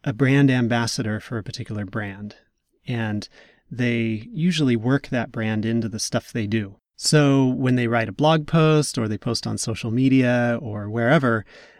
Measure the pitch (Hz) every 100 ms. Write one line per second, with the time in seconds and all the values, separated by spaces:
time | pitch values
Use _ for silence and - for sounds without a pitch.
0 | 147 110 135 139 139 127 117 117 113 -
1 | 110 107 - 117 101 - 113 104 98 113
2 | 101 98 104 - _ _ _ _ - 120
3 | 110 104 - - - _ _ 113 120 117
4 | 113 110 160 185 180 156 135 113 120 139
5 | - 123 113 123 110 110 110 117 113 107
6 | - 120 - 117 104 110 98 - _ -
7 | - 151 139 139 131 127 127 123 117 117
8 | 107 98 151 160 147 165 156 151 143 -
9 | 110 104 120 113 113 107 117 107 117 120
10 | 131 131 123 123 120 117 113 104 104 117
11 | 117 160 127 113 - - -